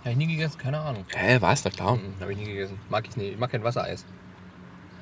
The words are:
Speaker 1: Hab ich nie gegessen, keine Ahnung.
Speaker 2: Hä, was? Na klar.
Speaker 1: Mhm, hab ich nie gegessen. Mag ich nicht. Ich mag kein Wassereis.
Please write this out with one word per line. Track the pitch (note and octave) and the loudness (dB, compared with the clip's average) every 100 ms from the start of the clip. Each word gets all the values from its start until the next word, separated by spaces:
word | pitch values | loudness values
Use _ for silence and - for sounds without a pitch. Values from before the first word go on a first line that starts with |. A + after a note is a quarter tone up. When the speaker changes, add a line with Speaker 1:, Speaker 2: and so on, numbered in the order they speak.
Speaker 1:
Hab | A#2+ | -2
ich | A#2+ | 0
nie | D#3+ | 2
gegessen, | D#3+ D#3+ - | 0 -2 -2
keine | B2+ D3+ | -4 -2
Ahnung. | D3+ A2 F#2 | -4 -6 -6
Speaker 2:
Hä, | - F#2+ B2+ | 0 6 8
was? | F2 B2+ | 8 4
Na | F#2 | 2
klar. | - F#2 A#2+ | 0 2 2
Speaker 1:
Mhm, | F#2+ F#2+ | 0 -6
hab | F#2 | -6
ich | G2+ | -4
nie | G#2 | -4
gegessen. | G2 G2 F#2+ - | -4 -6 -8 -2
Mag | G#2 A2 | -2 -2
ich | - | -4
nicht. | G2+ | -4
Ich | G2+ | -2
mag | B2+ | -2
kein | A#2 | 0
Wassereis. | A2 A#2 F2+ F2+ - - - - - - - - - - | 0 0 -2 -4 -10 -18 -18 -18 -18 -18 -18 -18 -18 -18